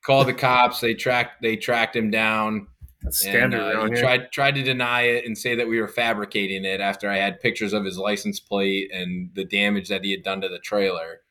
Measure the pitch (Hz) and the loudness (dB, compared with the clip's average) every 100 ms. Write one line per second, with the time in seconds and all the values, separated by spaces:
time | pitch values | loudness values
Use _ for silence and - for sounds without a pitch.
0 | - 135 131 123 127 127 123 - 117 107 | 4 4 4 2 2 4 4 2 -2 0
1 | 135 123 120 - 113 110 - 117 113 120 | 0 0 -2 -2 -2 -2 0 0 2 0
2 | 110 110 110 107 107 107 101 _ - _ | 0 2 2 2 0 -2 -8 _ -20 _
3 | - - 98 104 127 120 110 110 110 120 | -6 -4 0 2 2 0 -2 -2 0 2
4 | 127 127 123 - 139 143 131 127 120 123 | 2 2 0 0 2 2 0 0 2 2
5 | 120 120 117 110 127 117 117 113 104 - | 4 2 -2 -6 -2 0 0 0 0 0
6 | 117 104 104 107 98 98 95 95 98 98 | 0 0 -2 -2 -2 -2 -2 -2 -2 -2
7 | 101 98 98 92 120 - 104 104 98 90 | -2 0 0 0 -2 0 -2 0 -2 -4
8 | 98 101 104 98 _ 101 98 98 95 92 | -2 -2 -2 -6 _ 0 2 0 -2 -6
9 | 90 90 90 98 95 101 101 101 92 98 | -6 -6 -8 -8 -2 0 2 0 -2 -4
10 | 98 98 98 98 95 87 - 104 95 87 | -2 -4 -4 -4 -6 -8 -4 0 0 0
11 | 82 82 _ | -6 -14 _